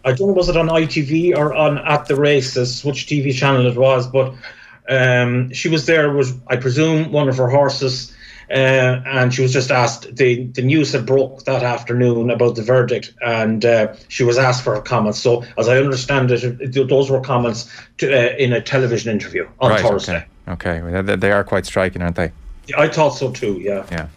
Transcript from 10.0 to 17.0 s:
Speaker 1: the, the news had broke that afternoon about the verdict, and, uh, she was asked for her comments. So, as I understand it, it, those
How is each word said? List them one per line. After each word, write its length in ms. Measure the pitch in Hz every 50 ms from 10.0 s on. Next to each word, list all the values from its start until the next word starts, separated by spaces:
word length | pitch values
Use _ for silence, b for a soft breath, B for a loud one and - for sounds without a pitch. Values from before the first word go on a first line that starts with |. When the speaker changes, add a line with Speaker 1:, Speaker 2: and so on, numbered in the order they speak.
| - - 120
Speaker 1:
the, 300 | - 135 123 123 120 127
the 140 | 123 - -
news 300 | 120 131 147 156 143 -
had 140 | - 127 110
broke 400 | 120 131 135 131 131 - - -
that 180 | 135 135 120 120
afternoon 680 | 120 120 120 - - 120 123 123 123 120 117 117 120
about 260 | 117 110 120 117 -
the 80 | 117 107
verdict, 500 | 113 127 131 120 110 120 104 - - _ _ 123
and, 380 | 120 117 113 110 110 110 107 110
uh, 300 | 117 117 110 107 107 B B B B
she 140 | - - 127
was 140 | 120 120
asked 260 | 127 131 127 123 - -
for 120 | 127 107
her 60 | 107
comments. 380 | - - 127 113 107 107 104 -
So, 240 | - 123 120 120 B B B
as 100 | - 110
I 100 | 117 123
understand 540 | 131 139 143 135 127 - - 143 135 127 123
it, 120 | 123 117 127
it, 440 | 123 120 - - 131 123 135 131 123
those 200 | 139 135